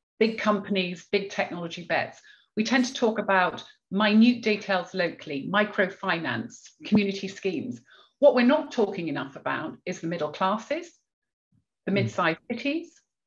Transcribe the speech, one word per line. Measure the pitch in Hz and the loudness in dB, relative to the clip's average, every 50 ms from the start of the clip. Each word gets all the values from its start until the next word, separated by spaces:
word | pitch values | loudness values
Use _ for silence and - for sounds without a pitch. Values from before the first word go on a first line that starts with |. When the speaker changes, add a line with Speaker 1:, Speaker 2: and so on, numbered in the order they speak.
| _ _ _ - | _ _ _ 2
Speaker 1:
big | 220 220 226 - | 2 2 2 0
companies, | - 220 208 196 190 - 208 190 180 180 180 170 - - | 0 0 0 0 0 -2 0 0 0 -2 -6 -10 -8 -2
big | - 196 196 - | -2 -2 -2 -2
technology | - - 185 - - 175 170 165 - 180 165 | -4 -4 -4 -4 -4 -8 -8 -10 -10 -10 -6
bets. | - 170 139 - - - - _ - - _ _ _ - | -2 -2 -2 -2 -4 -8 -18 _ -20 -20 _ _ _ -2
We | 214 220 | -2 0
tend | 220 240 262 247 | 2 2 2 2
to | - - | 0 -2
talk | - 247 214 220 208 | 0 0 0 0 0
about | 196 - 196 185 180 165 - - - - - _ _ - | -2 2 2 2 2 2 -2 -6 -16 -18 -20 _ _ -4
minute | 180 196 214 208 208 220 226 247 247 233 | 0 2 2 6 8 8 8 8 6 2
details | - 220 214 202 - - 196 185 175 - - | 0 0 0 0 0 -2 -2 -2 -2 -4 -4
locally, | 185 175 165 - - - 156 147 139 139 165 185 | -2 -2 -2 -4 -8 -10 -8 -8 -6 -4 0 2
microfinance, | 202 208 208 - - 196 180 - - - 190 170 165 160 131 120 117 117 - - - - - _ - 156 | 2 2 2 2 0 0 0 -2 -6 -4 -2 -2 -2 -2 -4 -4 -4 -6 -8 -12 -18 -20 -20 _ -14 -4
community | - 208 214 202 196 196 - - | 2 2 2 2 2 -4 -6 -8
schemes. | 190 - - - 190 175 135 110 - 123 - _ _ - - _ _ _ | -10 -10 -6 -6 -6 -6 -4 -6 -8 -10 -12 _ _ -20 -20 _ _ _
What | - 277 285 254 | 6 6 6 6
we're | 254 240 | 8 6
not | 247 302 311 302 - | 6 4 4 2 -2
talking | - 240 214 196 - - 170 160 | 0 0 0 0 0 -6 -6 -4
enough | 139 143 135 139 - | -4 -6 -8 -10 -12
about | - - 143 139 127 156 - 127 - - | -10 -6 -6 -6 -4 -6 -8 -10 -10 -10
is | 175 175 - | -10 -10 -8
the | - | -6
middle | 165 175 170 151 151 | -6 -4 -4 -4 -4
classes, | - - 190 185 202 220 - - 285 339 359 - _ _ _ _ _ _ _ _ _ _ _ _ _ _ _ _ _ _ - | -2 -2 0 0 0 -2 -4 -6 -6 -6 -6 -12 _ _ _ _ _ _ _ _ _ _ _ _ _ _ _ _ _ _ -4
the | 190 | 0
Speaker 2:
Mm. | 190 | 0
Speaker 1:
mid-sized | 202 - - - - 180 160 165 - _ - | 0 0 0 0 0 0 0 0 -2 _ -8
cities, | 233 - - 277 294 339 339 - _ _ _ _ _ _ _ | -8 -4 -2 -2 -2 -4 -6 -8 _ _ _ _ _ _ _